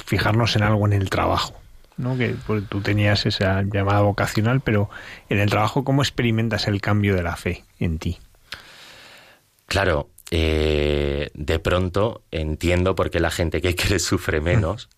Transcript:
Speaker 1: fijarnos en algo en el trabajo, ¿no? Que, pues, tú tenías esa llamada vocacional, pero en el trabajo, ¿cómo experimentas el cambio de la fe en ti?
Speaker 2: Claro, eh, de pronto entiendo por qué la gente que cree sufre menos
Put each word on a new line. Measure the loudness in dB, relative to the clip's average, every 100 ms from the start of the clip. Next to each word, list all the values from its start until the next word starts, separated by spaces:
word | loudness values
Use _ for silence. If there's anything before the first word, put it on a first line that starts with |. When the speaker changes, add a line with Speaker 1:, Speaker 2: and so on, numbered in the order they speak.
Speaker 1:
fijarnos | -4 0 2 2 2 2
en |
algo | 2 2 2
en |
el | 2 0
trabajo, | 0 0 0 -4 -10 -20 -20 -16 -8
¿no? | -4 -2
Que, | -2 -4 -4
pues, | -4 -2
tú | -4
tenías | 0 2 2 2 0
esa | 0 0 0
llamada | 0 0 0 2
vocacional, | 2 2 -2 0 2 2
pero | 2 0 0 -6 -18 -20 -4
en | 0
el | 2
trabajo, | 2 0 0
¿cómo | 0 2
experimentas | 0 0 0 2 0 -2 -2
el | -2
cambio | 2 2 4
de | 2
la | 0 -4
fe | -4 -6 -10 _
en | -4 -2
ti? | -4 -8 -12 -20 _ -20 -20 -20 -20 -20 -20 -20 -20 -20 _ _ _
Speaker 2:
Claro, | 0 2 0 -2 -12 -4
eh, | 0 2 2 2 2 2 0 0 -2 -6
de | -6 -4 -2
pronto | 0 0 0 0 -2 -4 -8
entiendo | -6 -4 -2 0 2 2
por | 0 0
qué | 0
la | -2
gente | 0 -2 0
que | -2
cree | 0 0 0
sufre | 0 -2 0 -2
menos | 2 2 0 -4 -10